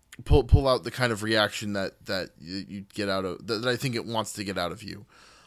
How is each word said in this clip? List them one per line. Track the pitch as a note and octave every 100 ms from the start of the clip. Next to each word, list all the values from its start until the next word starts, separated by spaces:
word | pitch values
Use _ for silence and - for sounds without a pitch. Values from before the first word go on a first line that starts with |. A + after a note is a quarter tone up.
| _ -
pull, | - D3
pull | A#2+ C#3+ C3+
out | B2
the | A#2+
kind | - B2
of | G#2
reaction | A2 A2 G#2 - G#2
that, | G2+ F#2+ - -
that | F#2+ E2 -
y-, | D#2 G2 F2
you | G2 F#2+
get | G#2+ G2+
out | F#2+ F#2
of, | - F2+
that, | G#2+
that | B2
I | A#2+
think | C3+
it | A#2 F#2+
wants | A2 G#2
to | -
get | G2+ F#2
out | F2
of | F2
you. | F#2 E2+ A2+ - - -